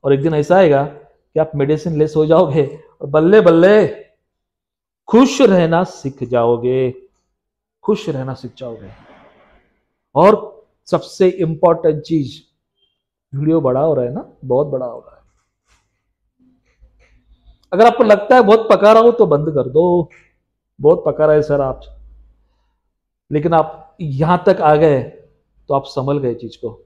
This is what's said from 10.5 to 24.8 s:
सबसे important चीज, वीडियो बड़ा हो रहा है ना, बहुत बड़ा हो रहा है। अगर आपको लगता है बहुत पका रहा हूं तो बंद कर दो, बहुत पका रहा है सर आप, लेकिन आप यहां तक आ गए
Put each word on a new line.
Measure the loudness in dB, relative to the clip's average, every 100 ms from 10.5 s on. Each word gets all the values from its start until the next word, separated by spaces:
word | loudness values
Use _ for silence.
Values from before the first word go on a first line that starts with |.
| -20 _ _ -8
सबसे | -6 -6 -2 -2
important | 0 -6 0 0 2 -2 -4
चीज, | -4 -4 -4 -12 _ _ _ _ _ _ _ _ _ -6
वीडियो | -2 0
बड़ा | 0 -2
हो | -2
रहा | -2 -4
है |
ना, | -8 -14 _ -4
बहुत | -4 -2
बड़ा | -6 -10
हो | -14
रहा | -20 _
है। | _ _ _ _ _ _ _ _ _ _ _ _ _ _ _ _ _ _ _ _ _ _ _ _ _
अगर | 2 2
आपको | 4
लगता | 2 2 4 2
है |
बहुत | 4 2 2
पका | 2 4
रहा | 6
हूं | 4
तो | 2 0
बंद | 0 -2
कर | -4 -2
दो, | 0 0 0 -4 _ _ _ _ _ _ _
बहुत | 0 2 -2
पका | -2 0
रहा | 2
है |
सर | 0 -2
आप, | -4 -8 -16 -20 -20 -20 _ _ _ _ _ _ _ _ _ _ _
लेकिन | -6 -2
आप | -2 -2 -8 -20 _
यहां | -10 -4 -2 0 0
तक | 0
आ | 2
गए | 2